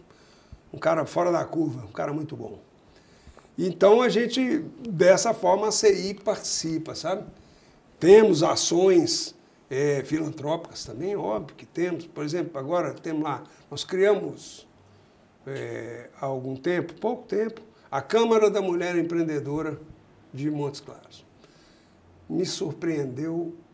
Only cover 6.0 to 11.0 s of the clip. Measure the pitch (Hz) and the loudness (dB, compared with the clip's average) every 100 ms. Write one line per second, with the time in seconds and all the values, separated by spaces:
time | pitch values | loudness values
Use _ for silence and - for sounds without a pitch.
6 | 185 202 - 196 - - 165 160 156 123 | 0 -6 -4 -4 -4 -6 -4 -6 -6 -8
7 | 160 190 - - - - _ _ _ - | -6 -6 -8 -18 -20 -20 _ _ _ 0
8 | 160 208 214 160 160 143 - 170 190 175 | 10 10 10 4 2 0 0 4 6 6
9 | 151 - - - _ _ - 131 147 139 | 4 -2 -6 -14 _ _ -8 -2 0 0
10 | 123 156 151 131 139 170 170 - - 113 | -2 -4 -4 -8 -6 -6 -8 -16 -14 -8